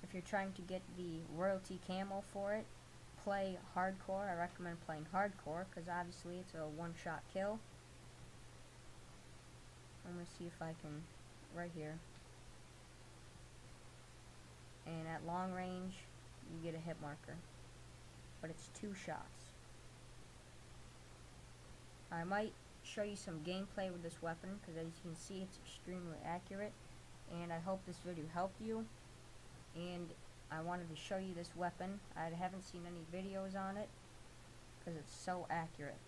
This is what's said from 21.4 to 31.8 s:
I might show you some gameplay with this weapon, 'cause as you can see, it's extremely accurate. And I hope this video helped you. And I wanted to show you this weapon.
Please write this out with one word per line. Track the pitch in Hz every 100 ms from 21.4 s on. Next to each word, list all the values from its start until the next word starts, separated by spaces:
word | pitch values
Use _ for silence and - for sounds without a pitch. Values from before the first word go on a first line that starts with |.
| - - - - - - -
I | 170 175
might | 196 220 - - -
show | - -
you | 208 202
some | - 160
gameplay | 156 185 196 - 190
with | 175
this | 165 165
weapon, | 165 165 185 202 -
'cause | 165
as | 165
you | 165
can | 175 165
see, | - 190
it's | 190 -
extremely | - - - 180 175 151 -
accurate. | 175 - 196 208 - - - - - -
And | 170 175
I | 165
hope | 170 190 185
this | 175
video | 175 170 156
helped | 170 190 -
you. | 220 220 226 - - - - - - - - 156
And | 175 175 170 170 - - -
I | 160
wanted | 165 180 170
to | 156
show | - 190
you | 190 170
this | 170 170
weapon. | 175 175